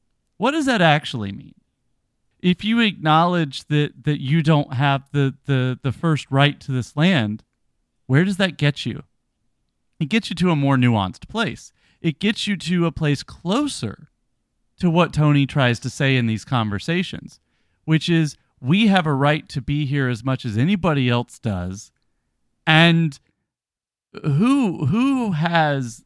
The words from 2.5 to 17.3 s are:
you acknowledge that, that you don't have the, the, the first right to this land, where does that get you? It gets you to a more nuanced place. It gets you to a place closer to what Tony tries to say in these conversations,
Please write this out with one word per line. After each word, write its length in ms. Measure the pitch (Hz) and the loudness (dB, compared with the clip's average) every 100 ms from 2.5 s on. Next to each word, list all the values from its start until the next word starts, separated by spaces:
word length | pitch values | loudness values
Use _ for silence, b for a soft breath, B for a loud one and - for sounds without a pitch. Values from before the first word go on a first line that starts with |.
| 180 | 0
you 180 | 208 233 | 0 0
acknowledge 840 | 220 - 156 156 175 175 147 - - | 0 0 2 2 2 0 -2 -6 -2
that, 340 | 147 147 - | -2 -2 -4
that 180 | 151 147 | -4 -4
you 220 | 135 165 | 0 2
don't 320 | 151 147 - | 4 2 2
have 340 | 127 143 139 - | 0 0 0 -2
the, 220 | 143 135 - | -2 -2 -2
the, 340 | - 135 127 123 | -2 0 -2 -4
the 100 | 135 | -6
first 380 | - 165 147 - | -2 -2 -2 0
right 300 | 135 143 - | 2 2 0
to 120 | - | -6
this 240 | 127 110 | -6 -4
land, 480 | 147 175 160 104 107 _ _ _ _ _ _ | 0 2 2 -2 -6 _ _ _ _ _ _
where 180 | - 135 | 0 2
does 140 | 190 185 | 2 0
that 180 | 190 | -4
get 300 | 139 147 - | 0 -2 -2
you? 160 | 123 - - _ _ _ _ _ _ _ _ - | -6 -10 -14 _ _ _ _ _ _ _ _ -8
It 100 | 147 | -2
gets 200 | 220 - | -2 -2
you 60 | |
to 160 | 170 180 | -2 0
a 40 | |
more 220 | 151 139 131 | 2 2 4
nuanced 500 | 123 110 92 - - | 4 2 -2 -8 -8
place. 440 | 220 175 - - _ _ _ | -4 -4 -6 -16 _ _ _
It 200 | 165 - | -6 -2
gets 260 | 202 - | -2 -2
you 120 | 208 196 | -4 -6
to 280 | 156 180 | -4 -2
a 60 | 170 | -2
place 320 | - 151 139 | -2 -2 -2
closer 880 | - - 170 240 294 - 107 - - _ _ _ _ _ _ - | -6 -12 -4 -2 -2 -6 -10 -12 -20 _ _ _ _ _ _ -4
to 120 | 180 | 0
what 220 | 165 156 | 2 0
Tony 340 | 147 151 143 135 | 2 2 2 2
tries 320 | 147 123 117 | 0 0 0
to 100 | 123 | -6
say 260 | - 139 | -2 0
in 120 | 131 117 | 0 0
these 180 | 107 | -4
conversations, 920 | - 127 107 101 - 175 180 - - | -4 -4 -2 -4 -4 -4 -6 -10 -18